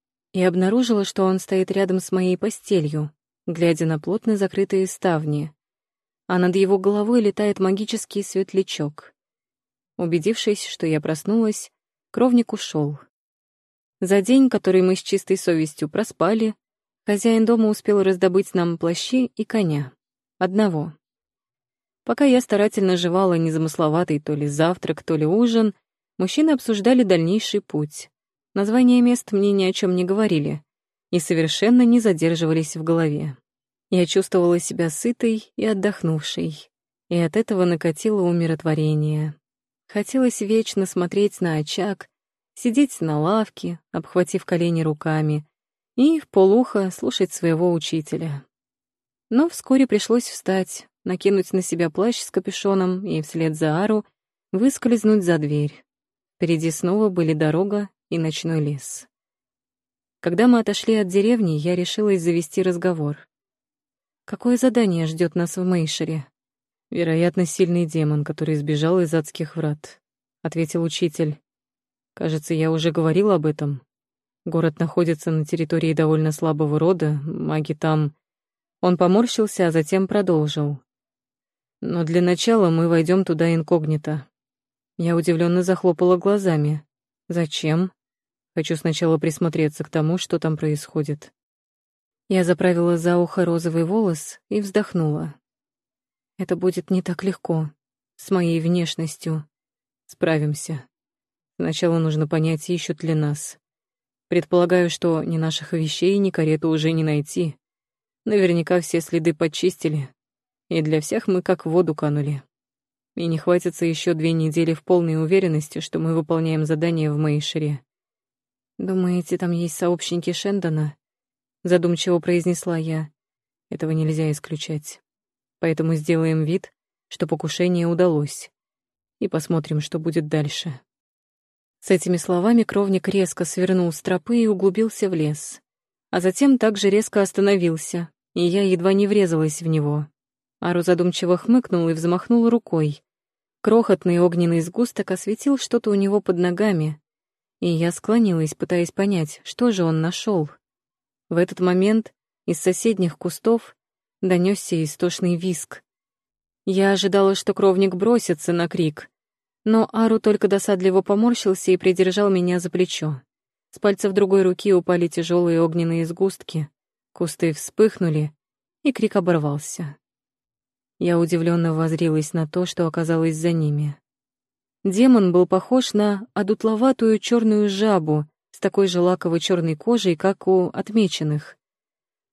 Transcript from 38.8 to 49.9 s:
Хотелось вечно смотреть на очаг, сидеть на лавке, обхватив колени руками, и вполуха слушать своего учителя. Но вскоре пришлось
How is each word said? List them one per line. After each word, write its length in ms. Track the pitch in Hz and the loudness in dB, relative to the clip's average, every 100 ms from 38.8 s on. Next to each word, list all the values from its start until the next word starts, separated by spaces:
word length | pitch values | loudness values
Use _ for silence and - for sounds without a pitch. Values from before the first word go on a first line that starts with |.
| 151 151 151 151 151 151 _ _ _ _ _ | 0 0 -2 -2 -4 -8 _ _ _ _ _
Хотелось 540 | 208 202 262 254 - | -6 -4 0 0 0
вечно 440 | 202 220 220 196 190 | 0 0 0 -2 -4
смотреть 560 | 180 180 202 202 - | -2 -2 0 0 0
на 160 | 175 156 | -2 -2
очаг, 520 | 151 - 208 190 - _ _ _ _ - | -4 -4 -4 -6 -12 _ _ _ _ -6
сидеть 440 | 247 226 277 - | -2 2 0 0
на 180 | 160 151 | -2 0
лавке, 600 | 160 220 214 - 175 170 _ | 2 0 -2 -6 -10 -10 _
обхватив 540 | 165 - 180 180 185 - | -10 -4 0 0 -2 -2
колени 360 | 175 170 165 | -2 0 0
руками, 640 | 156 151 160 156 151 151 151 _ _ _ _ - | -2 -2 -2 -2 0 -2 -6 _ _ _ _ 0
и 240 | 285 320 | 2 2
вполуха 720 | - 196 190 226 247 208 190 | 0 4 6 6 2 0 -2
слушать 400 | - - - 185 | -4 -4 -2 -4
своего 400 | - 170 160 180 | -2 -2 2 2
учителя. 720 | 165 - 160 151 156 160 143 - _ _ _ _ _ _ _ - | 0 -2 -6 -4 -6 -6 -8 -12 _ _ _ _ _ _ _ -2
Но 180 | 233 339 | 0 0
вскоре 400 | - - 269 | -2 0 2
пришлось 380 | 262 | 2